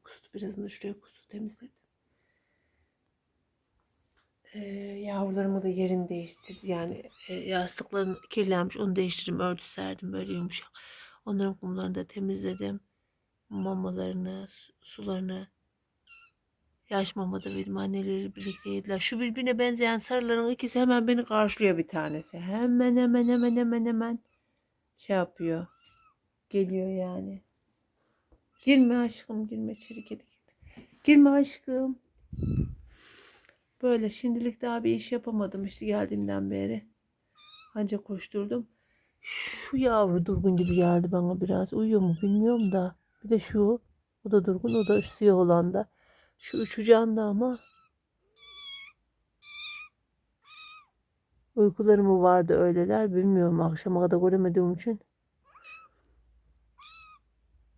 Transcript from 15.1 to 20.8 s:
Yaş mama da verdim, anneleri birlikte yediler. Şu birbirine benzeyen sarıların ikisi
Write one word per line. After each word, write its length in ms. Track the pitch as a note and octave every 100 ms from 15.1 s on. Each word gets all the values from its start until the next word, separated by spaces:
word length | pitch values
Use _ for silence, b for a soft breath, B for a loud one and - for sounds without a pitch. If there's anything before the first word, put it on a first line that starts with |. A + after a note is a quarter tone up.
| F#3 F#3 F#3 F#3+ _ _ _ _ _ _ - _ _ _ _ _ _ -
Yaş 260 | G3 G3 G#3
mama 280 | F#3 F#3+
da 60 | G3
verdim, 260 | G3 G3 G3
anneleri 580 | G3 G3 G3 F#3+ G3
birlikte 360 | G3 G3 F#3+ G3+
yediler. 280 | G3 G3 F#3+
Şu 220 | - A#3
birbirine 380 | B3 A3+ B3+ A#3+
benzeyen 400 | B3 A#3+ A#3 A3+
sarıların 520 | - B3+ A#3 A#3 A#3
ikisi 300 | B3 A#3+ B3